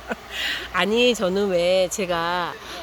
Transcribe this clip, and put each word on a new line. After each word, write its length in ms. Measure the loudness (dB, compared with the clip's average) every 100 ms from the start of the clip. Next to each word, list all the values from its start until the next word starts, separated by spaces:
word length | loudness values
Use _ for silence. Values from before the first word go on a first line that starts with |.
| -10 -10 -10
<laughs> 440 | -6 -4 -6 -4
아니, 400 | 0 2 4 4
저는 360 | 4 0 2 2
왜 380 | 2 4 4 2
제가, 640 | 0 -2 0 0 -2 -4 -6 -12 -12